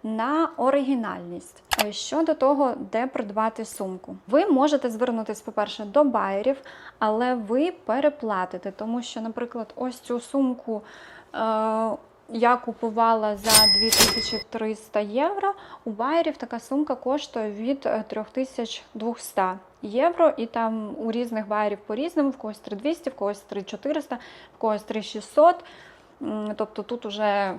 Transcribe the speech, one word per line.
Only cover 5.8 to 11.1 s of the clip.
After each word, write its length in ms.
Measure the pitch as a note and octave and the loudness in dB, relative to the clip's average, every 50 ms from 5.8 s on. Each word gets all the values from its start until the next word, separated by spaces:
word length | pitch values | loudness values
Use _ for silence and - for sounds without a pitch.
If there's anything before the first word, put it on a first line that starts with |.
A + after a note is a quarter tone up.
| G#3+ | -10
до 180 | G3+ G3+ C#4+ D4+ | 2 4 4 4
байерів, 540 | C#4 A#3 G#3+ G3 G3 G3 G3 G#3+ B3+ C#4 C#4 - - - - - - - _ | 6 4 2 0 0 -2 0 0 0 0 0 -6 -18 -20 -18 -20 -20 -4 _
але 360 | A3 G#3+ G#3+ A3+ B3 B3 B3+ | 0 2 2 2 2 0 0
ви 360 | A#3+ G#3+ G3 A#3 C4 D#4 F#4 | -2 -2 0 2 2 2 2
переплатите, 1000 | F4 - - - G#3+ C4+ C#4+ D4 D4 D4 B3 A3 G3+ F#3 F#3 F#3 - F3+ - G3+ | -2 -6 -2 0 0 4 2 2 2 0 -4 -2 -2 -2 -2 -4 -6 -8 -10 -10
тому 300 | F#3+ - G#3+ A3+ A#3 B3 | -8 -8 -6 -4 -4 -4
що, 200 | A#3 - - A#3 | -4 -6 -8 -8
наприклад, 520 | A3 A3+ A3 - B3 A#3+ - A#3+ A3 - - | -8 -6 -6 -6 -6 -6 -6 -10 -10 -10 -8
ось 240 | - B3 B3+ B3 - | -6 -6 -6 -6 -8
цю 200 | - - B3 A#3+ | -6 -4 -4 -4
сумку, 600 | A#3+ - - C#4 C4+ B3+ B3 B3 - A#3+ A3 G#3 G#3+ - - - - - | -4 -2 2 2 2 2 0 -2 -4 -6 -6 -6 -6 -12 -20 -20 -20 -20